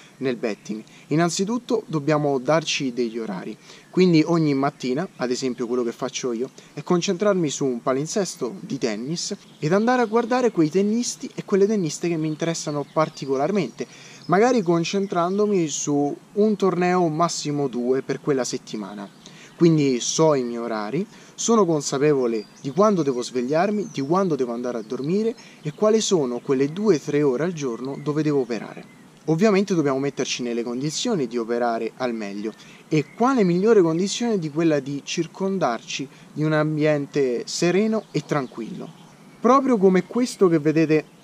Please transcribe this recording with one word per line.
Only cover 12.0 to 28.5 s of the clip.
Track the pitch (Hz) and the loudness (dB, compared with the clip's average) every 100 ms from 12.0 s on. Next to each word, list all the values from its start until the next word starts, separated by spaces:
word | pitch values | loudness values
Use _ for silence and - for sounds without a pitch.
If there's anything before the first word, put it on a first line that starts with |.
| 175 | -2
che | 165 | -2
mi | 156 | -2
interessano | 151 165 165 160 147 139 | -2 -4 -4 -4 -6 -4
particolarmente, | - 156 - 135 135 151 208 139 - 233 - - - - | 0 -2 -2 -4 0 0 0 -2 -6 -12 -12 -20 -16 0
magari | 180 240 254 | 4 4 4
concentrandomi | 170 170 165 196 196 175 170 196 214 196 156 | 2 2 2 -2 -2 0 0 0 2 2 0
su | - - 143 143 - - | -2 -2 0 0 -4 -6
un | 202 214 | 0 2
torneo, | 202 190 175 180 180 170 | 2 0 2 2 2 0
massimo | 151 170 - 147 147 139 | 0 -2 -2 -4 -2 -2
due, | 123 123 131 | -2 0 0
per | 131 135 | -2 -4
quella | - 135 | -2 -2
settimana. | 120 127 - 110 98 104 98 - - - - - | -2 -6 -10 -10 -10 -12 -14 -18 -20 -20 -20 2
Quindi | 165 156 139 123 | 4 6 4 2
so | - - 160 | -2 2 4
i | 139 | 4
miei | 120 117 | 0 -6
orari, | 117 110 104 139 214 - - - | -6 -6 -4 -6 -6 -12 -20 -6
sono | 220 226 | 2 2
consapevole | 175 156 - 139 151 139 120 113 - - | 4 0 -2 0 2 2 0 -2 -6 -10
di | 143 | -6
quando | 135 220 190 | 2 2 4
devo | 139 123 | 0 -2
svegliarmi, | 113 123 123 151 202 214 - | -4 -4 -2 0 0 -2 -4
di | - | -6
quando | 135 180 190 | 0 0 2
devo | 139 120 | 0 -2
andare | 117 123 117 | -4 -6 -6
a | |
dormire | 107 123 139 196 220 - - - | -6 -6 -2 -2 -2 -4 -16 -12
e | 156 | -12
quali | - 214 220 | 0 2 2
sono | - 185 127 123 | 2 0 0 -4
quelle | - 131 139 | -2 0 0
due | 170 214 151 | 0 2 2
o | |
tre | 151 147 | 2 0
ore | 147 123 | 2 0
al | 170 | -2
giorno | 165 135 113 131 143 | -4 -6 -6 -8 -6
dove | 147 151 | -4 -2
devo | 151 143 | 2 0
operare. | 117 | 0